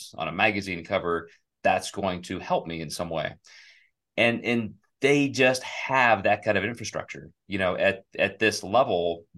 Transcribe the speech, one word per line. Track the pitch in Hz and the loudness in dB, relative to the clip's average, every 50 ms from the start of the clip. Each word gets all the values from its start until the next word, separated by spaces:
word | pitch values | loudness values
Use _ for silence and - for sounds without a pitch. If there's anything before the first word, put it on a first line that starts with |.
| - - - | -16 -14 -10
on | - 80 | -8 -6
a | 80 80 | -6 -2
magazine | 90 104 110 101 101 98 98 90 82 80 | 0 0 2 2 0 -4 -6 -8 -8 -6
cover, | - 101 92 82 87 85 82 82 - - _ _ _ _ _ - | -2 -2 -2 0 0 -2 -2 -4 -8 -20 _ _ _ _ _ 0
that's | 98 92 92 - - | 2 2 2 0 -4
going | - 101 98 95 90 90 90 | -8 -6 -4 -4 -4 -4 -8
to | - 95 87 | -8 -10 -8
help | - - 180 175 - | -4 -2 -2 -2 -2
me | 82 82 80 | -4 -8 -8
in | 82 76 | -8 -8
some | - - 87 82 | -6 -8 -6 -4
way." | 82 80 73 - - _ _ - - - - - - _ _ _ _ _ _ _ - | -4 -4 -4 -4 -6 _ _ -20 -20 -20 -20 -20 -20 _ _ _ _ _ _ _ 0
And, | - 110 117 117 - - | 2 2 2 2 0 -2
and | 110 120 117 113 101 - - _ _ _ - - | -2 -2 -2 -2 -4 -10 -14 _ _ _ 0 2
they | 135 143 143 143 135 | 4 4 4 2 2
just | 120 131 135 131 131 127 - | 2 4 4 4 4 2 -4
have | - - - - - 135 135 127 120 110 98 95 | -8 -10 -8 -4 0 2 4 6 6 4 4 4
that | 104 104 107 - | 2 2 2 2
kind | 113 104 | 0 0
of | 98 92 | 2 0
infrastructure. | 110 117 - 113 - - - - - - 71 73 87 _ _ _ | -2 -6 -6 -10 -8 -8 -8 -8 -8 -12 -16 -16 -18 _ _ _
You | - 95 95 | -6 -2 0
know, | 95 90 92 | 0 0 2
at, | - 85 98 95 - - _ - - | 2 2 2 2 0 -6 _ -2 0
at | 92 101 - - | 0 0 0 2
this | 113 107 - - - | 2 2 2 0 -4
level, | 92 101 123 139 127 101 87 87 85 82 82 - _ _ | 0 2 4 4 4 2 0 0 0 -2 -4 -8 _ _